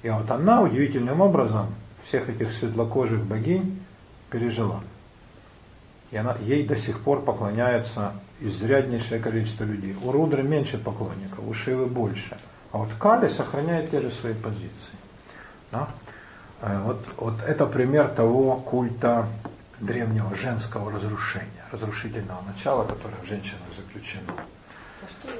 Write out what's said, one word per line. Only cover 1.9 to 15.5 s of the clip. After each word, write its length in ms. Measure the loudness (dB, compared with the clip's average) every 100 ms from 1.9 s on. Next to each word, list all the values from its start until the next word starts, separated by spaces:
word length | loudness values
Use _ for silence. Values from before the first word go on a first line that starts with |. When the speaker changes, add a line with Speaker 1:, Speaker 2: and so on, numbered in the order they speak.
| -20 -2
Speaker 1:
всех 220 | -2 0
этих 240 | -2 -4
светлокожих 720 | -2 -2 0 2 2 4 2
богинь 580 | 0 0 2 2 2 -4 -12 -20 -20 -20 -8
пережила. 500 | -2 0 0 -2 -2 -8 -18 -20 -20 -20 -20 -20 -20 -20 -20 -20 -20 -8
И 60 | -4
она, 200 | -2 -2
ей 260 | 2 2 2
до 100 | 0
сих 240 | -2 -2
пор 220 | 2 2
поклоняется 920 | 2 0 0 2 4 2 0 -4 -4 -4 -14 -8
изряднейшее 800 | -6 -4 4 4 4 -2 -2 -2
количество 440 | 0 0 -2 -2
людей. 320 | -4 -4 -6 -4
У 80 | 0
Рудры 320 | 2 4 2
меньше 360 | 2 2 0 -2
поклонников, 680 | -4 -4 -6 -6 -10 -8 -6
у 80 |
Шивы 320 | -4 -2 0 0
больше. 500 | 0 -2 -2 -8 -14 -16 -20 -6
А 60 | -4
вот 100 | -4 4
Кали 300 | 6 6 4
сохраняет 600 | 0 -2 -2 0 0 0
те 100 | 0
же 100 | 0
свои 240 | -4 -6
позиции. 640 | -4 -4 -6 -8 -14 -18 -18 -20 -20 -20 -20 -20